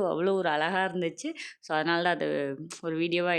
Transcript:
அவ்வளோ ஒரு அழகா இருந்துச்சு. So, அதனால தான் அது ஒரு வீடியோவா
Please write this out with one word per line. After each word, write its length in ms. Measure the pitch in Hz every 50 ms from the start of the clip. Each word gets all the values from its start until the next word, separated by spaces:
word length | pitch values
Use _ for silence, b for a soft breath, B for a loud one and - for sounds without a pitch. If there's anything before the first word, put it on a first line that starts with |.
| 202
அவ்வளோ 280 | 170 160 156 175 190 196
ஒரு 160 | 190 180 165
அழகா 360 | 151 151 156 165 190 185 190
இருந்துச்சு. 440 | 185 170 180 175 165 170 - - 302 330 B B B B B
So, 160 | - - 160
அதனால 280 | 156 156 165 170 170 175
தான் 120 | 180 175
அது 120 | - 160 147 151 147 143 139 139 135 156 170 - -
ஒரு 160 | - 165 160
வீடியோவா 380 | 160 170 170 165 175 175 180 175